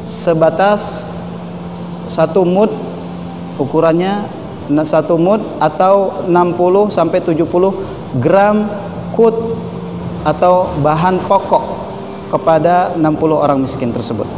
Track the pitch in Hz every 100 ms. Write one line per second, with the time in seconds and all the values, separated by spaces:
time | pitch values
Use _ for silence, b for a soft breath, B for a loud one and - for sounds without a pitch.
0 | 175 - - 165 160 160 196 208 - -
1 | - - - - - - - - - -
2 | - - 160 - 175 185 220 - - -
3 | - - - - - - 139 156 165 165
4 | 185 202 208 - - - - 147 156 160
5 | 151 170 175 214 - - 156 - 185 202
6 | 196 - 185 175 175 170 175 190 208 196
7 | 165 185 180 156 - 175 190 190 B B
8 | - 135 123 185 202 214 214 - - -
9 | - - 226 226 226 226 - - - -
10 | - - 151 151 180 180 185 156 143 156
11 | 180 185 - 196 - - - - - -
12 | - - - - - 160 160 180 190 180
13 | 156 151 160 151 147 139 131 - 123 117
14 | 113 113 -